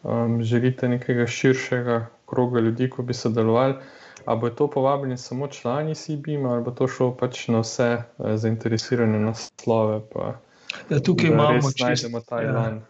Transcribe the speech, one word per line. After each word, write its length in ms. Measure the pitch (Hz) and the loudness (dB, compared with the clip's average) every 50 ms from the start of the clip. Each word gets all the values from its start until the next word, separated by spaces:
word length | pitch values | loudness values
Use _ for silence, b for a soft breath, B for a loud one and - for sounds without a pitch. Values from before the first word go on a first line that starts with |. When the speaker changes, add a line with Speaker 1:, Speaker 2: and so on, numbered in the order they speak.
| - | -4
Speaker 1:
ehm, 360 | 113 113 117 117 117 117 117 | -2 -2 0 0 0 0 0
želite 460 | 113 113 120 117 123 127 127 - - 123 | 0 2 2 4 2 2 0 0 0 0
nekega 380 | 123 120 - - 127 120 120 | 0 -2 0 -2 0 0 0
širšega 800 | 117 - - - 135 131 131 - - 131 123 120 123 117 117 113 113 - _ _ - | -2 -2 2 4 4 4 4 0 -2 -2 -2 0 0 0 0 -2 -6 -14 _ _ -4
kroga 320 | - 131 123 120 123 117 | 0 0 0 2 2 2
ljudi, 300 | 113 113 113 120 127 127 | 2 2 2 0 -2 -2
ko 120 | - - | -2 -6
bi 120 | 123 123 - | -6 -6 -6
sodelovali, 600 | - - 123 113 117 110 110 113 120 131 135 135 135 B B B B B B B B B | -2 -2 0 2 2 4 4 4 4 4 2 0 -2 B B B B B B B B B
a 120 | - 113 | -2 -2
bojo 160 | 110 117 120 113 | 0 0 -4 0
to 120 | - 147 143 | 0 -2 0
povabljeni 460 | 147 143 131 135 139 139 139 131 127 | 2 2 2 2 2 0 -2 -4 -6
samo 320 | 123 - - 131 127 143 147 | -6 -8 -8 -6 -6 -6 -8
člani 460 | 151 - - 120 123 143 151 156 156 | -8 -6 -4 -4 -2 -2 -2 -4 -6
sibima 580 | 156 - - 156 147 143 156 151 143 135 123 | -6 -6 -8 -8 -6 -4 -4 -4 -2 0 0
ali 120 | 120 120 117 | 0 0 -2
bo 60 | 123 | -4
to 180 | 123 - 135 127 | -2 -2 -2 -2
šlo 260 | - - 131 123 123 | 0 0 0 0 0
pač 320 | - 127 120 - - - - | -2 -4 -4 -4 -6 -2 0
na 120 | 117 113 | 0 0
vse, 420 | 113 113 - - 127 117 120 117 113 - _ - | 0 -2 0 0 2 2 2 -2 -4 -12 _ -6
eh, 180 | 117 107 110 | -4 -2 -2
zainteresirane 840 | 107 110 113 113 113 - 113 117 110 - - 127 120 117 110 107 107 | 0 0 0 -2 0 -2 -2 -2 -2 0 -2 0 2 2 2 2 2
naslove, 800 | 107 110 110 - - - _ - - 120 113 113 110 107 107 107 107 - | 0 0 -2 -6 -12 -16 _ -6 0 2 2 4 4 2 0 -2 -6 -8
pa 220 | - - - 104 - - B B B B B B B B B B | -8 -6 -6 -6 -8 -10 B B B B B B B B B B
Speaker 2:
Ja, 100 | 160 143 | -2 0
tukaj 280 | - - 180 - 117 165 | 2 2 2 4 4 4
Speaker 1:
da 60 | 151 | 6
Speaker 2:
imamo 180 | 147 147 151 | 6 6 4
Speaker 1:
res 220 | 147 - 143 135 131 | 4 4 2 2 0
Speaker 2:
čisto, 120 | - 127 | 0 0
Speaker 1:
najdemo 340 | 123 123 120 120 117 117 117 | 0 0 0 -2 -6 -8 -8
ta 220 | 113 - 123 117 | -8 -6 -6 -4
Speaker 2:
ja, 60 | 113 110 | -2 0
Speaker 1:
elan? 320 | 113 113 113 113 110 110 110 | 0 0 0 -2 -4 -6 -10